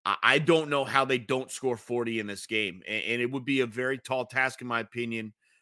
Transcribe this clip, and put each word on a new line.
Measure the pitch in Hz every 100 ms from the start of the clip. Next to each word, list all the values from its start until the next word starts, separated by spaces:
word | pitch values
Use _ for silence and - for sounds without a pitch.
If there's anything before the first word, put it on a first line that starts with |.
| 95
I, | 101
I | 113 139
don't | 151 165 151
know | 143 127
how | 135 131
they | 131
don't | 107 131 131
score | - 131 120
forty | - 120 117 113
in | 104
this | 98 -
game. | 110 104 92 -
A-, | 107 82
and | 117
it | 120
would | 135 127
be | 135
a | 123
very | 110 127 135
tall | - 131 123
task, | 127 131 -
in | 123
my | 117
opinion, | 110 120 120 113 110 - _ _